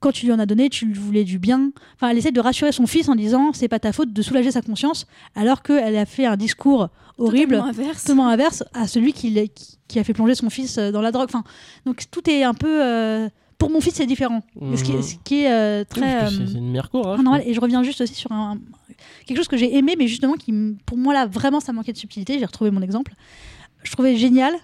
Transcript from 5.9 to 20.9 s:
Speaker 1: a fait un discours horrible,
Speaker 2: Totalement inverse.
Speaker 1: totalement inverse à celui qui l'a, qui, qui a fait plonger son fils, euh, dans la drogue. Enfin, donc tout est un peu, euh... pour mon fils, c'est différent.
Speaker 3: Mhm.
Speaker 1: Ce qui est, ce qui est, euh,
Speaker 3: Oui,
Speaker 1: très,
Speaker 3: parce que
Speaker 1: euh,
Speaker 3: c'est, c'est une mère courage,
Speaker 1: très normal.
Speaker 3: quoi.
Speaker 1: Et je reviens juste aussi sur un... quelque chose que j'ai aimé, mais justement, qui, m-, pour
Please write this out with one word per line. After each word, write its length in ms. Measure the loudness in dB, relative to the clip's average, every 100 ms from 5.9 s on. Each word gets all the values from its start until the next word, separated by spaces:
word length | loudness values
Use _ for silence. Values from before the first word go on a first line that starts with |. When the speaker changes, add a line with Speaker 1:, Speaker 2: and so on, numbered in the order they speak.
| 0
Speaker 1:
a 100 | -2
fait 200 | 0 0
un 100 | 0
discours 520 | -2 0 2 4 2 _ -20 -2
horrible, 380 | 0 2 4 2
Speaker 2:
Totalement 120 | 0
inverse. 340 | -4 -6 -6
Speaker 1:
totalement 260 | 2 4 4
inverse 360 | 4 2 0 -10
à 140 | -4 -2
celui 240 | 2 0
qui 180 | 0 -2
l'a, 160 | 0 -2
qui, 300 | -6 -20 -20 _
qui 100 | -4
a 60 |
fait 100 | -2
plonger 200 | 2 2
son 140 | 2 -2
fils, 280 | -4 -6 -4
euh, 120 | -2
dans 120 | -2
la 100 | -2
drogue. 140 | -2 -2
Enfin, 160 | -4 -8 -16 -20 -10
donc 200 | -8 -6 -8
tout 180 | -6 0
est 120 | 2
un 100 | 2
peu, 280 | 0 0 0
euh... 460 | 2 0 0 -2 -4 -8 _ _
pour 100 | 0
mon 140 | 2
fils, 100 | 0
c'est 120 | 0 -2
différent. 360 | 0 -2 -2 -6 -12
Speaker 3:
Mhm. 180 | -6 -4
Speaker 1:
Ce 80 |
qui 80 | -2
est, 100 | -2
ce 120 | -4 -8
qui 200 | -4 0
est, 100 | 2
euh, 280 | 2 2 -2
Speaker 3:
Oui, 60 | -4
Speaker 1:
très, 280 | -4 -2 0
Speaker 3:
parce 160 | 0 -2
que 60 |
Speaker 1:
euh, 40 | -4
Speaker 3:
c'est, 60 |
c'est 60 | -4
une 120 | -4
mère 180 | -4 -4
courage, 260 | -4 -2 2
Speaker 1:
très 60 |
normal. 200 | 4 2
Speaker 3:
quoi. 80 | 2
Speaker 1:
Et 40 |
je 60 | -2
reviens 220 | 0 0
juste 180 | 0 -2
aussi 140 | -6
sur 180 | -6 -6
un... 260 | -6 -6 -8 -12 -20 _ -20 -20 -20 -8
quelque 100 | -4
chose 120 | -2
que 100 | 0
j'ai 180 | 2 4
aimé, 200 | 2 2
mais 80 | 0
justement, 260 | 2 -2
qui, 180 | -2 -2
m-, 280 | -2 -2 -4
pour 100 | -8